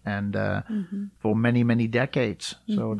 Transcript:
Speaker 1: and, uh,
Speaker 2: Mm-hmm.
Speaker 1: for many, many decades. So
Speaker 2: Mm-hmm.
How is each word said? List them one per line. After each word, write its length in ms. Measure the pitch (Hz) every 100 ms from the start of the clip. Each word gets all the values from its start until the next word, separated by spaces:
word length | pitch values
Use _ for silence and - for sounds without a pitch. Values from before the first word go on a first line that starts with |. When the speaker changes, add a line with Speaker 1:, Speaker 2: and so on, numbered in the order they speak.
| 104
Speaker 1:
and, 300 | 101 101 101
uh, 260 | 101 101 -
Speaker 2:
Mm-hmm. 340 | 214 175 196 202 -
Speaker 1:
for 160 | 110 110
many, 280 | 120 120
many 220 | 120 117 113
decades. 680 | 120 127 135 113 - - - -
So 60 | 208
Speaker 2:
Mm-hmm. 160 | 110